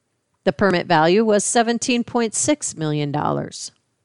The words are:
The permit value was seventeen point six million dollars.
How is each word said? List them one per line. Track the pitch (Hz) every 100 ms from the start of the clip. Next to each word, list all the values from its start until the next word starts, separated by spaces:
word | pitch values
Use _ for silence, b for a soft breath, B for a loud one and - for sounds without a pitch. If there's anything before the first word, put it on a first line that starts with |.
| _ _ _ _
The | -
permit | - 196 175 -
value | 160 160 196
was | 226 208
seventeen | - 240 226 233 - 240
point | 226 240 226
six | - - 302 - -
million | 156 151 147
dollars. | 147 - 143 - - - _ _ _